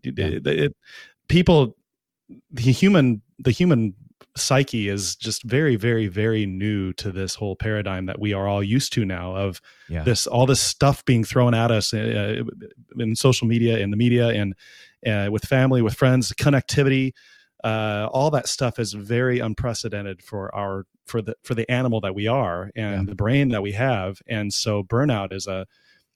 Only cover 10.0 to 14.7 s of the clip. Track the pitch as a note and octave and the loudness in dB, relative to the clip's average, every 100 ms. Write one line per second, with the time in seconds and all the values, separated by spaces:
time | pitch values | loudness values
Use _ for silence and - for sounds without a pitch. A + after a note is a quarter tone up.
10 | G2 A2+ - A#2+ C3 B2+ - - C#3 C3+ | 0 0 0 2 4 4 0 2 2 2
11 | - A#2 G#2+ B2+ A#2+ A2+ A#2 A2 - G#2+ | 2 2 2 2 4 4 2 2 0 -2
12 | A2+ G#2+ G2+ A2 A#2 - - _ - A#2+ | -2 -2 -2 -4 -6 -10 -20 _ -14 -6
13 | A2 A#2 C3+ B2 A2+ A#2 A#2 A2 G2+ G#2 | -4 2 4 4 2 2 2 2 0 2
14 | A#2+ A#2+ A#2 G#2+ G2+ G2 - | 4 4 4 2 -2 -6 -16